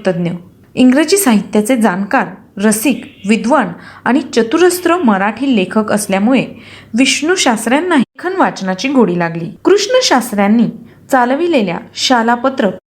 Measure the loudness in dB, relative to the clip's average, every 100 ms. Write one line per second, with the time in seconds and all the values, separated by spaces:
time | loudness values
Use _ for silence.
0 | -4 -2 -4 -8 -14 _ -8 2 4 4
1 | 2 2 2 2 2 -2 0 0 0 0
2 | -2 -2 -2 -8 -18 -2 0 0 0 -2
3 | -8 -8 -2 0 2 0 0 -8 -18 -6
4 | 0 0 0 -2 0 2 2 2 -2 0
5 | 2 2 0 -2 -2 0 0 -2 -2 -2
6 | -2 0 2 0 -2 -10 -20 -20 -6 0
7 | 0 0 -2 0 0 -2 0 -2 2 0
8 | 0 -4 -6 -2 -2 -2 -6 -4 -2 2
9 | 2 0 -4 -4 -10 -4 2 2 2 0
10 | 2 0 0 0 2 2 0 -4 -18 -20
11 | -2 0 2 0 0 0 0 -4 -10 -6
12 | 0 2 2 0 -2 -2 -2 -4 _